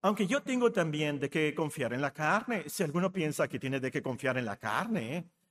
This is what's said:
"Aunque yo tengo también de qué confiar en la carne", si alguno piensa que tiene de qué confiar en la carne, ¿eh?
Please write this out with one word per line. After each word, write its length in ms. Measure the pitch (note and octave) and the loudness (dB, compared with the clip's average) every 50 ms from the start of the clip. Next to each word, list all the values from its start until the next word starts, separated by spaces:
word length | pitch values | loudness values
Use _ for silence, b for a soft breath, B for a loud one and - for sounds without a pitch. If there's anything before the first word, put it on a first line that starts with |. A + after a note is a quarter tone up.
| - | 4
"Aunque 240 | F#3+ G#3 F#3+ G#3+ | 4 4 4 2
yo 160 | E3+ A3+ C#4+ - | 2 2 0 0
tengo 280 | - C4 B3+ B3 A#3 | 0 0 4 4 4
también 480 | A#3 G3+ E3+ D#3+ D3+ D3+ D#3 D3 D3 C#3 | 4 4 2 2 2 0 0 0 0 0
de 120 | C3+ C#3 | -2 0
qué 240 | - E3+ D#3 D3+ C#3+ | 2 2 2 2 2
confiar 400 | - E3 D3 - - C3 A2+ A#2+ | 0 -2 -2 0 -2 -2 -2 0
en 80 | B2+ C#3+ | 0 -2
la 100 | C#3 - | -2 -2
carne", 560 | - D#3 D3+ F3 G#3 A3+ - A#3+ G3+ D3+ D3 | 0 0 2 2 2 0 -2 -4 -4 -4 -6
si 140 | - - F3+ | -4 -2 -2
alguno 280 | D3+ C#3+ F3 F3+ F#3+ | 0 0 0 0 0
piensa 380 | F#3 G3 E3 D3+ C#3 - D#3+ C3 | 0 0 -2 -2 0 0 -2 -2
que 100 | - B2+ | -2 -4
tiene 220 | - C3 C3+ C3+ | -4 -2 -2 -2
de 100 | B2+ C3 | -2 -2
qué 120 | - D3 - | -4 -2 -4
confiar 340 | C3+ B2+ G#2+ - C3+ B2+ | -4 -6 -2 0 0 0
en 80 | C3 B2 | 0 -2
la 140 | A2 G2+ - | -4 -6 -4
carne, 580 | - A2 G#2 B2+ F3+ A3+ A3+ F3+ A2+ A2+ C#3 | -4 -2 0 0 0 0 -2 -4 -4 -4 -6
¿eh? 80 | F3+ E3+ - _ _ _ _ | -8 -8 -10 _ _ _ _